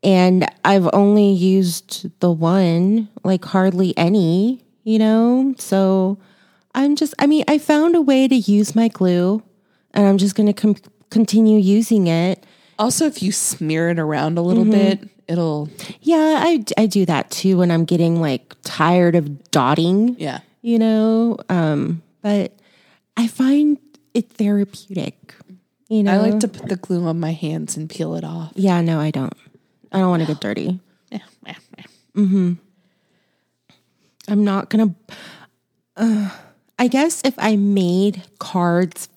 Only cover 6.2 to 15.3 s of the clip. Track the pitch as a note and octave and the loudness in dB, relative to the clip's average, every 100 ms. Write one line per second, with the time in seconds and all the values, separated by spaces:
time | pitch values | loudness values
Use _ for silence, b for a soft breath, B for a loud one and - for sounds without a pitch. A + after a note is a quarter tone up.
6.2 | b b b b b - C#4 D4 D4+ - | b b b b b -2 0 0 -2 -2
7.2 | C#4+ D4+ - D4 D4+ D4+ D#4+ E4+ C#4 C4 | 0 2 2 -2 0 2 2 2 2 2
8.2 | C4 C4 G3 G3+ G#3 A3 A3+ - F#3 F3 | 4 2 2 2 2 0 0 0 0 2
9.2 | F3+ G#3+ - _ _ _ _ - G3+ G3 | 0 -2 -6 _ _ _ _ 0 2 4
10.2 | G3 F#3+ G#3 G3+ G#3+ G3+ _ _ _ A3 | 0 0 0 2 0 -2 _ _ _ -2
11.2 | A3+ G#3 A3 G#3+ F#3 G3+ A3+ A3 F3 E3 | 2 4 4 4 4 2 2 2 2 0
12.2 | F3 - b b b b A3 B3 D#4 - | 0 -4 b b b b -4 0 -2 -2
13.2 | F#3+ - - - D#3 D#3+ E3+ E3+ D#3 D3+ | -6 -4 -6 -6 -4 -2 0 -2 -2 -2
14.2 | D#3 E3+ E3+ A3+ A3 G#3 G3 G3+ - _ | -2 -2 0 2 2 4 2 0 -6 _
15.2 | - | -6